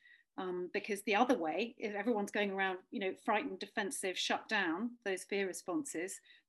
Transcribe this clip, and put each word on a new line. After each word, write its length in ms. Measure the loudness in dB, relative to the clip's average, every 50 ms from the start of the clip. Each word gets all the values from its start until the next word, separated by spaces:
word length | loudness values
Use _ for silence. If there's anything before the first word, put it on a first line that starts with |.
| _ -20 -20 -20 _ _ _ -6
Um, 300 | -4 -2 -2 -2 -4 -2
because 300 | -4 -4 -2 -2 -4 -2
the 140 | 0 2 6
other 200 | 6 6 6 6
way, 380 | 2 2 0 0 0 -2 -2 -4 -6
if 160 | -6 -4 -2
everyone's 340 | 0 2 2 2 2 0 0
going 220 | 2 0 2 2
around, 260 | 2 2 0 0 0 -4 -8 _
you 80 | -4 -2
know, 120 | -2 -2 -2 -2 0
frightened, 320 | 2 2 2 2 -2 -6
defensive, 580 | -8 -10 -6 -4 -2 -2 -2 -2 -2 -2 -2 -2
shut 320 | -2 0 0 0 0 0
down, 440 | 0 0 2 2 2 0 0 -2 -4 -6 -4 _
those 200 | -2 -2 -2 -2
fear 240 | -2 0 0 0
responses, 720 | 0 -2 -6 -6 -2 -2 -2 -2 -2 -4 -4 -4 -4 -6 -10 -14 -20 -20 -20 _